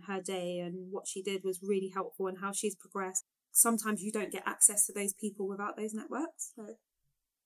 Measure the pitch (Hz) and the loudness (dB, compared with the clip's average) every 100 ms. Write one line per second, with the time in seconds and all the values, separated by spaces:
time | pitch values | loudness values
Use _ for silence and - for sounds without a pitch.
0 | 180 190 180 190 175 175 175 180 185 185 | -6 -6 -4 -4 -2 -2 -4 -6 -8 -8
1 | - 196 190 196 190 185 196 202 190 185 | -6 -6 -2 -2 0 -2 2 2 2 -2
2 | 240 - 190 185 196 196 214 196 - 196 | -4 -2 -2 -2 -4 -2 -2 -2 -8 -4
3 | 190 190 - _ _ - 240 226 220 214 | -2 -2 -4 _ _ 6 6 6 2 0
4 | 196 214 190 - - 196 - 208 - 202 | 0 -2 -2 -4 -4 6 6 8 2 2
5 | 202 - 214 196 196 196 202 - 214 214 | -2 -2 -6 -4 -4 -4 -6 -4 -4 -4
6 | 311 233 330 - - - 208 226 _ _ | -4 -4 -4 -6 -12 -10 -14 -14 _ _
7 | _ _ _ _ | _ _ _ _